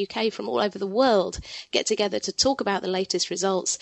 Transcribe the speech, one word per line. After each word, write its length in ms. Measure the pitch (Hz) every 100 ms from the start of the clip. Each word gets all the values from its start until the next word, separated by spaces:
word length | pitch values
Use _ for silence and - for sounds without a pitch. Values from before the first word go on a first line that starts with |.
U 20 | 196
K, 240 | 226 220
from 180 | - 196
all 120 | 240
over 180 | 208 190
the 80 | 196
world, 540 | 202 269 214 160 - - - -
get 140 | - -
together 340 | 427 208 208
to 100 | -
talk 300 | - 262 269
about 220 | 208 190
the 60 | 190
latest 420 | 185 190 180 -
results, 480 | 175 190 190 - -